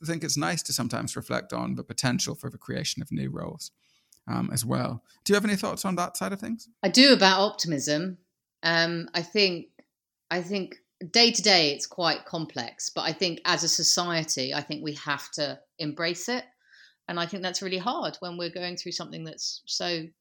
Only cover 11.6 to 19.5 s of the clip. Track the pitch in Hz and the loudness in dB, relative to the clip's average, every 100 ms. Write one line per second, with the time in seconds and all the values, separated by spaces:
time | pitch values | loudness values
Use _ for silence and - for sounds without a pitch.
11.6 | 151 143 - - 165 147 - 170 156 131 | 6 0 -6 -2 0 0 -4 -6 -6 -6
12.6 | 117 - - - 143 156 180 165 - 165 | -8 -8 -8 -4 -4 -2 -2 -2 0 0
13.6 | 160 - 160 - 175 165 160 - 131 143 | 2 2 2 2 2 0 0 -2 -2 -4
14.6 | 143 151 151 143 151 139 - - 143 135 | -4 -6 -6 -6 -4 -4 -4 -4 -4 -6
15.6 | _ - 156 147 170 170 - 247 - _ | _ -8 -6 -2 -4 -2 -4 -4 -6 _
16.6 | _ - - _ - 175 170 196 185 180 | _ -20 -20 _ -8 -4 -4 -4 -4 -4
17.6 | 190 185 196 320 196 - 180 175 170 175 | -4 -4 -2 -2 -4 -6 -10 -8 -8 -6
18.6 | 175 175 175 165 156 160 160 151 - | -8 -8 -8 -8 -8 -10 -12 -8 -8